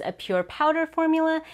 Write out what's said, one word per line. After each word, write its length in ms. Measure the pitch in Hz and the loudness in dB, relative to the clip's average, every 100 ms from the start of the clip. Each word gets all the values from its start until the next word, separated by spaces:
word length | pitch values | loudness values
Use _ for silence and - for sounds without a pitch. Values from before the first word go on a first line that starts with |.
| - | -6
a 60 | |
pure 320 | - - 185 | -8 -2 -2
powder 420 | 180 - 302 320 320 | -2 0 0 2 -2
formula 560 | - 320 320 320 320 320 | 0 2 2 2 -2 -6